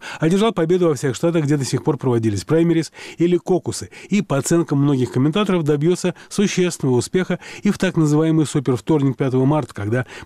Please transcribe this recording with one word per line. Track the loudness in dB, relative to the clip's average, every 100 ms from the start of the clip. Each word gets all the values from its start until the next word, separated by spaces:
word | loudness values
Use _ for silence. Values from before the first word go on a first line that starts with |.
| -12 -4
одержал | 0 2 0
победу | 0 0 2 2
во | 0
всех | -4 -2
штатах, | 0 0 0
где | 0
до |
сих | 0 -4 -2
пор | -2
проводились | 0 0 0 -2
праймериз | 0 2 4 2 -2 -10 -16 -2
или | 0 0
кокусы, | 2 -2 0 -8 -10 -16 -2
и, | -2
по | 0 -2
оценкам | 2 0 2 0
многих | 2 2 0
комментаторов, | 0 0 0 0 0
добьётся | 0 0 2 0 -2 -6 -10
существенного | -2 -2 0 -2 0 0 0
успеха | 0 -2 -2 -4 -8 -4
и | -2
в | 0
так | 0 2
называемый | 2 4 4 2 2
супервторник | -2 -2 -2 0 2 2 0
пятого | 0 2 2
марта, | 2 -2
когда | -6 -4 -2 -4 -10